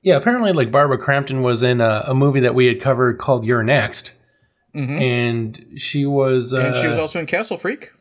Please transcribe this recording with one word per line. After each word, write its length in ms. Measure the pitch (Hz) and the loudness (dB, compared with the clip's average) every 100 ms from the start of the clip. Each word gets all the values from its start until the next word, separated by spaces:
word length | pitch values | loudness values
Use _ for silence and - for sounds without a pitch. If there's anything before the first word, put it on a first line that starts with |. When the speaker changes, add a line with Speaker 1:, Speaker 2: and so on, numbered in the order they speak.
Speaker 1:
Yeah, 140 | 185 175 | 4 2
apparently, 360 | 233 247 214 | 2 0 2
like, 200 | 165 117 | 2 2
Barbara 240 | 139 143 127 | 2 2 0
Crampton 440 | - 139 139 135 | 0 -2 -2 -2
was 200 | 123 117 | 0 2
in 200 | 123 120 | 2 2
a, 220 | 113 107 139 | 2 0 0
a 80 | |
movie 260 | 131 139 135 | 2 4 4
that 140 | 123 | 2
we 120 | 123 123 | 4 2
had 140 | 120 | 2
covered 380 | 135 127 123 117 | -2 0 0 0
called 260 | - 123 | -2 0
You're 180 | 110 120 | 0 0
Next. 520 | 110 139 107 - - _ _ _ _ _ _ | 2 0 0 -6 -12 _ _ _ _ _ _
Speaker 2:
Mm-hmm. 280 | 147 131 147 | -8 -6 -2
Speaker 1:
And 640 | 131 123 120 117 113 110 - 131 | 0 0 -2 -2 -6 -10 -20 -14
she 260 | - 143 139 | -6 -2 0
was, 480 | 139 131 127 120 | 0 2 0 0
Speaker 2:
And 200 | 131 127 | -2 0
she 120 | 123 - | 0 0
Speaker 1:
uh, 20 | |
Speaker 2:
was 80 | 120 | -2
also 200 | 156 175 | -4 -6
in 60 | 156 | -4
Castle 320 | 175 226 190 | -4 -4 -6
Freak. 320 | 180 285 - _ | -6 -8 -14 _